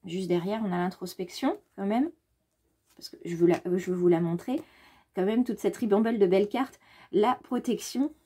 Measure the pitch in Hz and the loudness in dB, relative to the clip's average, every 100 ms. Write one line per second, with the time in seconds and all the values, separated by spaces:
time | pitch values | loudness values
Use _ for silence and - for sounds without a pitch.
0 | 180 175 185 175 180 220 214 175 180 - | -8 -6 -2 -2 -2 -4 -2 -2 -4 -6
1 | 185 - 185 - 262 415 _ - 196 226 | -14 -10 -10 -4 -2 -4 _ -8 -2 0
2 | 311 - _ _ _ _ _ _ _ - | 0 -4 _ _ _ _ _ _ _ -20
3 | - - 175 170 170 170 - 180 180 180 | -20 -16 -10 2 4 4 0 -4 -2 0
4 | 175 165 170 170 - 269 - _ - _ | 4 4 2 -2 -4 -6 -6 _ -20 _
5 | _ - 185 226 247 220 202 - 226 196 | _ -2 0 2 0 0 -2 -2 2 2
6 | 220 214 190 190 202 240 262 - _ - | 2 4 4 4 2 -2 -4 -6 _ -20
7 | - 185 220 254 - 240 - 208 - 240 | -2 2 2 2 -2 -4 -2 -4 -4 -4
8 | 285 - | -4 -4